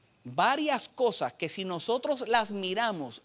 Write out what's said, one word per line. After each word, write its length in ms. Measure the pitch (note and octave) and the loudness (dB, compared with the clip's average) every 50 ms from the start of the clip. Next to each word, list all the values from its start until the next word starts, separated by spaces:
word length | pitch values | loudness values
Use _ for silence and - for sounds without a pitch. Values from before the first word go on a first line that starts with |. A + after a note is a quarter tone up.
| _ _ _ _ - | _ _ _ _ -14
varias 680 | A#2+ B2+ C#3+ F3+ A#3 C4+ D4+ D4+ D4+ C#4 A3 - - | -4 2 4 4 4 4 2 2 0 0 0 -2 -6
cosas 440 | - - B3+ A#3 - - D3 B2 - | 0 2 2 2 2 0 -2 -4 -4
que 140 | - E3+ | -4 -6
si 160 | D#3 - - F#3+ | -4 -4 -4 -4
nosotros 640 | F#3 F3+ E3 - - A3+ B3+ B3+ D4 C#4+ B3+ B3+ | -4 -4 -2 0 0 0 0 0 -2 -2 -2 0
las 240 | G#3 A#3 A#3 G#3+ G#3+ | 2 2 2 2 0
miramos 680 | G#3 G3+ F#3+ F#3 F#3+ G#3+ A#3 A3+ G3+ D#3+ C#3 A#2+ - - | -2 -4 -4 -2 0 0 0 0 -2 -4 -6 -8 -10 -12